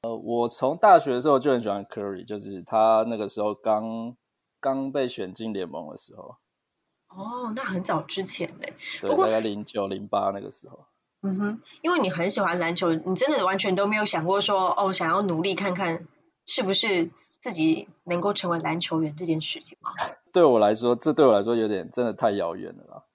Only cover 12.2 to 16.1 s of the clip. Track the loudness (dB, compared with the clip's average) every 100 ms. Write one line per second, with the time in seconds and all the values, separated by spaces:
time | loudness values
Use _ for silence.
12.2 | -2 0 0 0 -2 0 0 0 -2 0
13.2 | 0 2 0 0 0 0 0 0 -2 -2
14.2 | 0 0 2 2 2 0 0 0 0 0
15.2 | 0 0 -2 -2 -2 -2 -2 -4 -8